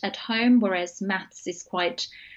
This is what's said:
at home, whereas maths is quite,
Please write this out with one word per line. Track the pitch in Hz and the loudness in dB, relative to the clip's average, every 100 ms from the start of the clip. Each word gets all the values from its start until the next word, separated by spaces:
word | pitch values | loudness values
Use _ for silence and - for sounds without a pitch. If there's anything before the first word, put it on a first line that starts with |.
at | 196 - | -6 -6
home, | - 226 240 247 | -4 0 6 6
whereas | 208 180 175 - | 6 0 -4 -6
maths | 196 190 - - - | -4 -4 -6 -12 -10
is | 175 | -10
quite, | - 180 175 175 - - - | -6 -2 -2 -2 -8 -12 -20